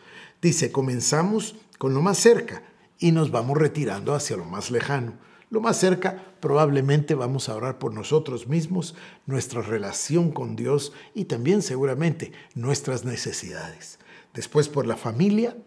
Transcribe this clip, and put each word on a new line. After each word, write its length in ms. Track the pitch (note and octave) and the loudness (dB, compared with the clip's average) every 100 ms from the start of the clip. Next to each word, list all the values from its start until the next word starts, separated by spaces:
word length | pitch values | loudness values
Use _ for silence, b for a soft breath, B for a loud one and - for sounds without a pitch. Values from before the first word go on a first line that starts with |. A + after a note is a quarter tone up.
| B B B B | B B B B
Dice, 300 | F3 E3 A#2+ | 0 2 0
"Comenzamos 840 | C3+ C3 B2 - D3+ F#3+ G#3+ - - _ - | 0 0 0 2 2 2 0 -4 -12 _ -4
con 160 | C3+ | -2
lo 80 | C3+ | 2
más 160 | F#3 F#3+ | 2 6
cerca 460 | A#3 A#3 A#3 - b b b - | 8 6 2 -12 b b b 2
y 140 | E3+ | 4
nos 180 | D#3+ C#3+ | 4 4
vamos 260 | A#2 B2 D3+ | 0 2 2
retirando 600 | D3+ D3+ A#2 G2 G#2+ C#3+ | 2 0 -4 -4 -2 -2
hacia 200 | - G2 | -2 -6
lo 100 | E2 | -6
más 260 | G2 A2 | -8 -2
lejano. 420 | A#2+ C3+ C#3 A#2 - B B B | -2 0 -4 -4 -10 B B B
Lo 80 | G#3+ | -2
más 180 | A#3 - | 0 2
cerca 460 | F#3 F3+ F#3 - B B | 4 2 -2 -6 B B
probablemente 720 | C#3+ C#3 D3+ C#3 C3+ D3+ D3 | 0 4 4 4 4 2 2
vamos 360 | C#3+ B2 C3+ - | 0 0 -2 -4
a 60 | A2 | -6
orar 220 | C3 B2+ | -6 -4
por 160 | B2+ | -6
nosotros 540 | G#2+ - D3+ D3 A#2+ A#2+ | -6 0 0 0 -8 -2
mismos, 480 | E3 D#3 F3+ - B B B - | -2 0 -4 -6 B B B -6
nuestra 360 | C3 - A#2 | -4 -4 -6
relación 680 | G#2 A2 G2 - - E3 E3+ | -4 -4 -4 -6 0 2 2
con 240 | C3 A#2 A2 | 0 -6 -4
Dios 380 | B2 C#3+ - B B | 0 0 -2 B B
y 120 | G#3+ - | -8 -4
también 360 | A#2 C3 G3+ | -2 2 2
seguramente 720 | E3+ B2+ C#3 C3 E3 E3 - B B B2 | 0 -2 -2 0 0 -2 -8 B B -6
nuestras 480 | B2 C#3 C3+ B2 | -2 -2 -2 -4
necesidades. 960 | B2+ A2 A2 - F2+ F2+ D#2+ - - - B B B | -6 -6 -6 -8 -10 -12 -14 -16 -20 -20 B B B
Después 360 | A#2 - D3+ C#3+ | -12 -2 0 2
por 180 | C#3 A2+ | 0 -2
la 80 | G#2+ | -2
familia, 600 | A#2+ A#2 G3+ G#3+ A#3+ A#3+ | -4 2 4 4 2 -4